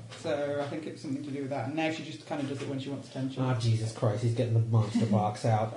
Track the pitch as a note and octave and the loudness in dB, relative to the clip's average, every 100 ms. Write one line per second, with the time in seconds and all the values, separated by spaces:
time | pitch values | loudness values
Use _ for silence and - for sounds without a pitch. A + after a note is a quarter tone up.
0 | - - E3 C#3+ C#3+ C#3+ D3 D#3 D3+ - | -14 -8 -4 -2 0 -2 -2 -4 -8 -8
1 | D#3 C3+ D3 C#3 C3 C3+ B2 D#3 D#3+ - | -4 -4 -4 -4 -4 -2 -2 0 0 -2
2 | C#3 - - D3+ C3 C3 C#3 C3 C3+ C3+ | -6 -10 -8 -4 -4 -4 -4 -4 -6 -8
3 | - C3+ C3 - B2+ A#2 A2+ A2 A2+ - | -8 -4 -4 0 0 2 4 2 0 0
4 | A#2 G#2 A#2 A#2 A2 A2+ A2+ A2+ G#2 A#3 | 0 2 2 2 4 4 6 4 4 2
5 | C#3 G2+ G#2+ - A#2 G#2+ A#2 | 4 4 2 0 2 2 2